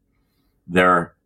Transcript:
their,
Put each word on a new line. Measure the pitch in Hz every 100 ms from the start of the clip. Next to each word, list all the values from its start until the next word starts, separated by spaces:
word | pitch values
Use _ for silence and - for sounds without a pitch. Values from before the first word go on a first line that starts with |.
| _ _ _ _ _ _ -
their, | 90 92 90 85 _